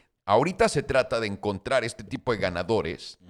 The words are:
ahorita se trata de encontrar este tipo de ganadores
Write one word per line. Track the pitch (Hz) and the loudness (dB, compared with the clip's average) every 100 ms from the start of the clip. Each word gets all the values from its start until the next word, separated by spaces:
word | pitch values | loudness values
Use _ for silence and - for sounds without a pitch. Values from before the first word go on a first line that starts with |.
| _ _ - | _ _ 2
ahorita | 110 160 185 226 | 4 4 2 2
se | 147 | 2
trata | - 131 123 117 | 0 0 0 -2
de | 107 | -2
encontrar | 98 104 95 - 131 | -4 -4 -4 -2 0
este | 113 - 101 | -2 -6 -10
tipo | 131 - | -6 -4
de | 107 | -2
ganadores | 95 87 90 110 78 78 - - 90 | -2 -2 0 0 0 -6 -12 -18 -16